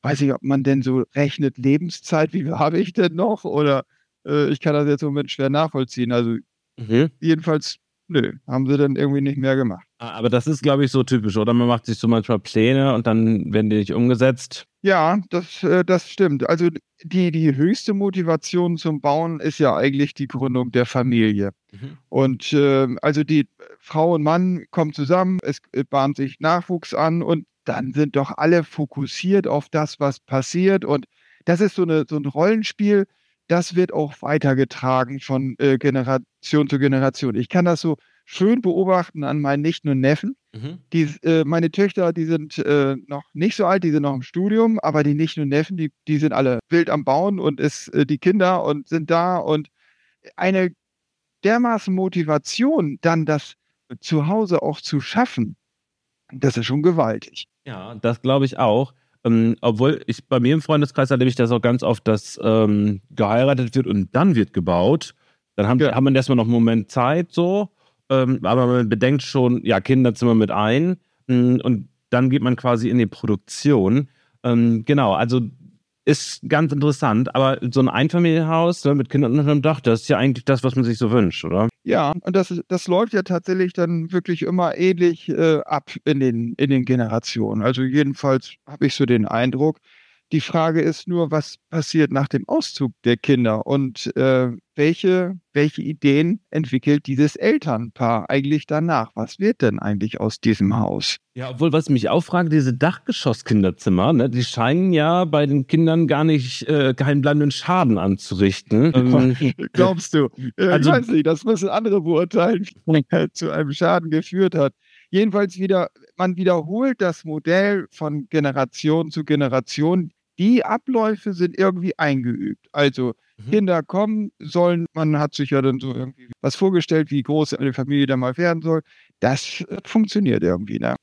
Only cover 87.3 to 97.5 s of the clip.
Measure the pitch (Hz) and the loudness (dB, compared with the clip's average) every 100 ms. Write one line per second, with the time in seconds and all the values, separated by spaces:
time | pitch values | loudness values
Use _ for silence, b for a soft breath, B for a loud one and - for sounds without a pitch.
87.3 | 120 107 107 107 127 131 139 139 135 139 | -4 -4 0 -2 0 0 0 0 -2 0
88.3 | 135 - - - 147 139 - 135 120 104 | 0 -2 -20 -20 -2 -2 0 2 2 2
89.3 | 113 127 131 151 - b b b b _ | 0 -2 0 -2 -2 b b b b _
90.3 | 160 - 165 160 160 156 156 - 175 160 | -4 0 0 0 0 0 -4 -4 -2 0
91.3 | 156 - - _ 165 147 160 147 135 139 | -2 -4 -14 _ -6 -2 0 2 0 -2
92.3 | 139 - 320 - - 131 - 120 120 - | -4 -2 -4 -4 -6 -6 -2 0 0 2
93.3 | 131 117 107 - 139 131 - - - 131 | 2 2 0 0 0 0 -6 -6 0 2
94.3 | 127 127 120 _ - 147 170 190 185 175 | 2 0 -4 _ 0 0 2 0 0 -2
95.3 | 185 _ 143 151 - - 151 143 139 165 | -8 _ 0 0 0 -8 0 2 4 2
96.3 | 214 _ 156 147 131 - 147 - 135 147 | -2 _ -6 -2 -2 0 0 0 0 0
97.3 | - 202 | 2 0